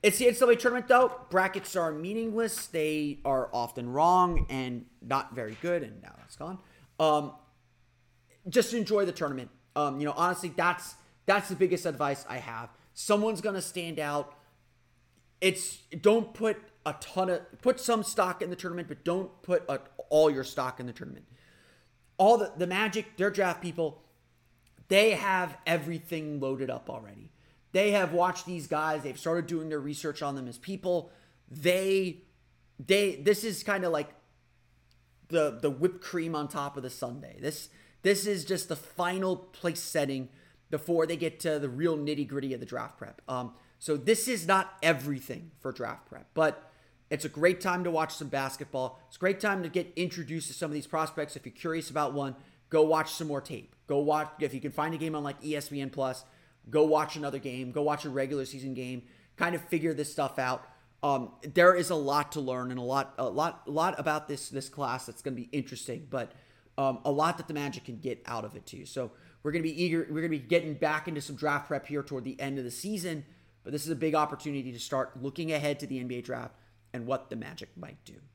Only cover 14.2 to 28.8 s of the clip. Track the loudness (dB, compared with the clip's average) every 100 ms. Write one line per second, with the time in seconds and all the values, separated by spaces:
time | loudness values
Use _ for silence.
14.2 | -4 -12 _ _ _ _ _ _ _ _
15.2 | _ _ 2 2 -6 -10 -12 4 6 6
16.2 | 2 -2 -2 -2 -8 _ -8 -8 -6 -2
17.2 | 0 0 -4 0 2 2 2 2 2 0
18.2 | 0 0 -6 -6 -6 -6 -8 -6 -2 -2
19.2 | -2 -10 0 0 0 -6 -6 -16 2 6
20.2 | 8 6 -2 -2 -4 -4 -10 -10 -12 -14
21.2 | -18 -20 -20 -20 -20 _ _ _ _ 4
22.2 | 8 8 4 -2 -2 0 0 -2 -6 0
23.2 | 0 2 0 0 -6 -2 -4 -4 _ _
24.2 | _ _ _ _ _ _ 4 6 6 4
25.2 | 2 0 0 -4 0 0 0 -6 -6 -6
26.2 | -4 -2 -2 -2 -4 -6 -8 -12 -12 -20
27.2 | -20 _ _ _ _ 2 4 4 4 4
28.2 | 2 2 -6 -8 -2 -2